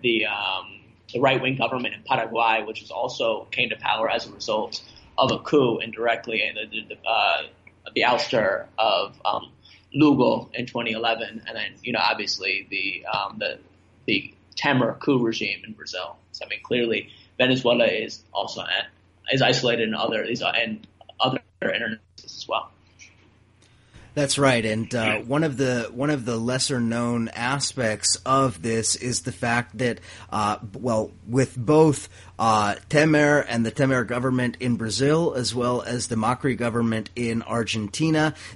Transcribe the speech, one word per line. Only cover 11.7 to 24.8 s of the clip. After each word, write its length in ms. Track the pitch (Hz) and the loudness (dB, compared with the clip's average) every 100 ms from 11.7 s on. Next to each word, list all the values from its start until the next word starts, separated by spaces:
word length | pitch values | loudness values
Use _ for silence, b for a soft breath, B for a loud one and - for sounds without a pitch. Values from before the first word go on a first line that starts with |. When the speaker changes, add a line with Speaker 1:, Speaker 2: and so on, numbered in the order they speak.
| - | -8
Speaker 1:
you 80 | 113 | -4
know, 80 | 117 | 0
obviously 640 | 95 - 101 - 95 95 98 | 2 2 -2 -4 -2 -4 -4
the, 360 | 98 98 92 - | -6 -6 -6 -4
um, 320 | 101 101 107 | -4 -4 -4
the, 200 | 98 - - _ _ _ - | -6 -6 -12 _ _ _ -2
the 280 | 98 - - _ - | -2 -2 -16 _ -2
Temer 440 | 147 131 117 - | 2 2 2 0
coup 220 | - 131 | 0 2
regime 400 | 117 110 104 98 - | 2 -2 -4 -6 -10
in 80 | |
Brazil. 440 | 110 78 92 90 - _ | -16 -10 -8 -10 -12 _
So, 140 | - - | -16 -10
I 40 | |
mean, 100 | 104 | -10
clearly 460 | - 123 117 107 - B B _ | -2 0 0 -2 -4 B B _
Venezuela 500 | 127 131 120 120 113 | 2 4 4 4 4
is 360 | 95 110 - - | 2 -4 -10 -12
also 300 | - 98 - | -8 -6 -6
a-, 720 | 85 95 - _ _ _ - | -6 -4 -6 _ _ _ -4
is 80 | 131 | 2
isolated 460 | 123 127 123 117 110 | 4 4 2 2 0
in 80 | 92 | 0
other, 300 | 117 110 104 | -2 -2 -2
these 160 | 120 | -2
are, 120 | 87 - | -2 0
and 300 | 113 110 - _ - - | -2 -4 -12 _ -20 -2
other 220 | 131 131 - _ | 0 0 -6 _
international 380 | 95 104 113 110 _ - | -4 -2 -4 -8 _ -20
as 220 | - - - | -20 -16 -6
well. 240 | 107 - _ _ _ - _ _ _ _ _ b b b b b | -4 -6 _ _ _ -20 _ _ _ _ _ b b b b b
Speaker 2:
That's 240 | - 139 139 | -2 0 4
right, 260 | 139 120 110 | 4 4 2
and, 280 | 107 | -2